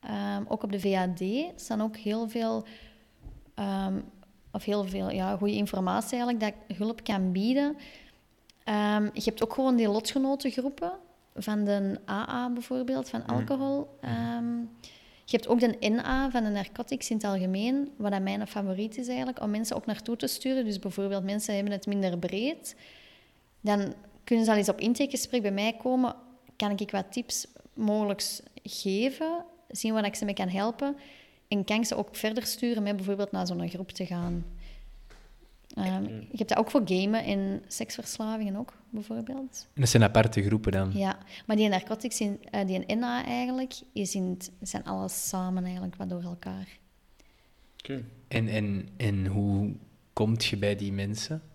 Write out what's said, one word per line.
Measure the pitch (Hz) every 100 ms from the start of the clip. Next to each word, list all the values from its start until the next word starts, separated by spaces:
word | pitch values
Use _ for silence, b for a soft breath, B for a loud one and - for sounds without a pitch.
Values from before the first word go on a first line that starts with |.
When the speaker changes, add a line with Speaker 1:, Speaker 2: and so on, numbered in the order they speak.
Speaker 1:
ehm, | - 214 202 202 208
ook | 220
op | 208
de | 196
V |
A | 196 190 185
D | 175 185 233 330 349
staan | - 220
ook | 220 214
heel | 208 214 226
veel, | 233 226 226 220 B B B B B B - -
ehm, | - 202 196 190 190 208 - - _ -
of | 208
heel | - 208
veel, | 190 190 190
ja, | 196 185 196
goede | 202
informatie | 208 202 190 185 190 - 247
eigenlijk, | 240 240 214 202 -
dat | 180
hulp | 208 226
kan | - 202 185
bieden. | 185 208 262 285 294 B B B B B _ _ -
Ehm, | - 208 208 208 208
je | 214
hebt | 214 214
ook | 226
gewoon | - 262 247
die | 220
lotgenotengroepen | 208 220 277 269 277 277 254 254 277 339 381 - _ _ -
van | 208 214
de | 208 202 196 196 -
A | 196 -
A | 247 247
bijvoorbeeld, | 240 240 254 254 262 254
van | 226
Speaker 2:
Mhm. | 233
Speaker 1:
alcohol. | 247 254 277 269 277 285 -
Speaker 2:
Mhm. | -
Speaker 1:
Ehm, | 233 233 233 233 233 233 - B B B B
je | - 233
hebt | -
ook | 240
de | 240 220
N | 214 220
A | - 262 269
van | 247
de | 214
narcotics | 208 190 - 240 262 -
in | 220
het |
algemeen, | 208 196 185 190 226 269 285 -
wat | 208
dat | 202
mijn | 190 196 208
favoriet | - 202 185 214 214
is | 247
eigenlijk, | 247 254 247
om | 208
mensen | 208 226 247
ook | 226
naartoe | 214 - 233
te | 262
sturen. | - 262 262
Dus | 226 202
bijvoorbeeld | 190 185 196 196
mensen | 190 208 214
hebben | 202 202
het | 202 202
minder | 202 190 175
breed. | 175 190 247 330 - - B B B B B B B _
Dan | 214 208 196 - - -
kunnen | - 233
ze | 226
al | 214
eens | 202
op | 185
intakegesprek | 214 240 277 262 - 247
bij | 208
mij | 196 214 226
komen, | 254 254 247 - - - - -
kan | 208 196
ik | 208
wat | 202 190
tips | - 240 - - - -
mogelijk | - 220 214 208 196 - - - -
geven, | - - 196 190 247 269 320 339 339 - _
zien | - 220
waar | 220 208
ik |
ze | 208
mee | 208
kan | 202 185
helpen. | 190 208 233 277 285 B B B B _
En | 202
kan | 190 214
ik |
ze | 226 226
ook | 208 -
verder | 214 220 220
sturen | - 240 233
met | 202 208
bijvoorbeeld | 190 196 202
naar | 190 180
zo'n | 175 170
groep | 175 185
te | - 180
gaan. | 175 175 175 170 - b b b b b b b b - - -
Ehm, | - 190
Speaker 3:
Ja. | 190 202 - 220
Speaker 1:
je | 220
hebt | 214
dat | 214
ook | 220
voor | 285
gamen | 202 185 196 220
en | - 202 196 196 -
seksverslavingen | - 220 - 233 - 220 220 208 196
ook, | 247 - -
bijvoorbeeld. | 220 208 226 226 262 262 - -
Speaker 2:
En | -
dat | 123
zijn | 120
aparte | 107 113 110 -
groepen | 101 107 107
dan? | 95 95
Speaker 1:
Ja, | 98 190 - - B -
maar | 214
die | 214
narcotics, | 190 185 220 240 -
in, | 208 202 -
eh, | - 196
die | 185 185
N | 214
A | 240 240
eigenlijk, | - 240 247 254 262 - -
is | - 190
in | 196 185
het, | 180 - -
zijn | 190 202
alles | - 190 190 - -
samen | 190 185 185
eigenlijk | 180 180 185 -
wat | 185
door | 180
elkaar. | 175 175 185 185 190 - _ _ _ b b b b b b _
Speaker 3:
Oké. | - 135 113 - -
Speaker 2:
En, | 117 113
en, | 107 104 98 - -
en | 113 101 95
hoe | 101 101 98 104 - - - _
komt | - 107 113
je | - 104
bij | 101 101
die | 101
mensen? | 98 98 107 - 156 -